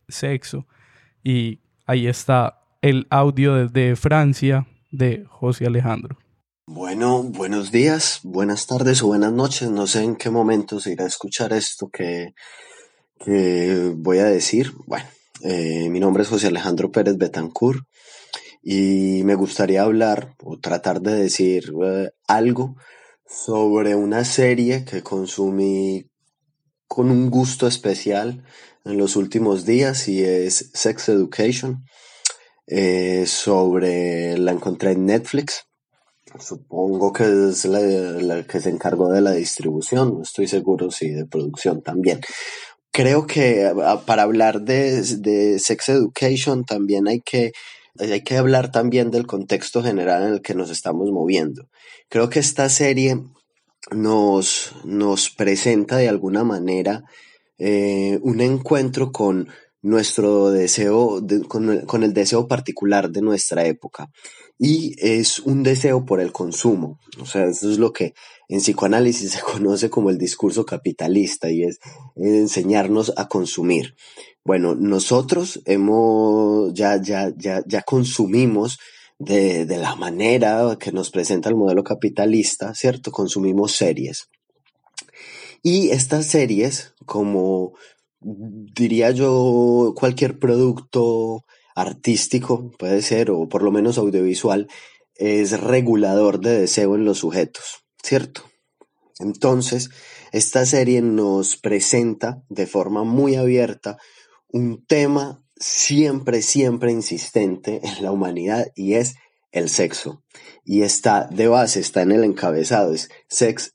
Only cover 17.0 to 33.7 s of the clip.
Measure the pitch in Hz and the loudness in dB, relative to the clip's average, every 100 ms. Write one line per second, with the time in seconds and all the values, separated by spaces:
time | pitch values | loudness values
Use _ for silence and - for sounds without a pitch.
17 | 101 95 87 82 82 - 120 131 - _ | 2 2 -2 -4 -6 0 0 0 -8 _
18 | - - - - - - - 98 98 95 | -20 -20 -18 -18 -18 -14 -4 0 2 2
19 | 95 95 98 95 95 - 95 95 110 110 | 2 2 2 2 0 0 2 2 2 2
20 | 110 104 - - - 82 87 87 92 85 | 2 0 -6 -16 -16 -12 -6 -4 -2 -2
21 | 101 107 95 - 92 90 78 78 95 95 | -2 0 0 0 0 0 -4 -4 -2 -2
22 | 95 _ - 110 120 123 131 131 - - | -4 _ -2 2 2 0 -4 -10 -20 -20
23 | _ _ - - - 110 107 107 104 104 | _ _ -20 -14 -4 0 2 2 2 0
24 | 104 110 123 - 127 123 120 131 127 92 | 0 -2 -2 2 2 2 0 -2 -4 -10
25 | - 95 92 - 98 98 98 95 95 95 | -8 -6 -6 -4 -2 0 0 0 -2 -4
26 | - _ _ _ _ _ _ _ - - | -10 _ _ _ _ _ _ _ -8 0
27 | 123 123 127 123 127 - 120 - 104 95 | 2 4 2 2 0 0 -2 0 -4 -2
28 | 104 101 113 127 - - - _ 98 101 | -2 -2 -2 -8 -16 -20 -20 _ -6 -2
29 | 95 104 95 113 110 95 92 123 135 131 | 0 0 -2 0 0 0 2 2 2 -2
30 | 101 95 92 92 92 - - - 110 110 | -2 0 2 2 0 -2 -6 -2 -2 -2
31 | - 101 90 - 110 127 131 131 - _ | 0 2 2 0 0 0 -6 -8 -12 _
32 | - - - - _ _ - 95 92 92 | -20 -8 -8 -8 _ _ -6 0 2 2
33 | 92 92 87 - 107 95 92 | 0 0 -2 -2 2 2 4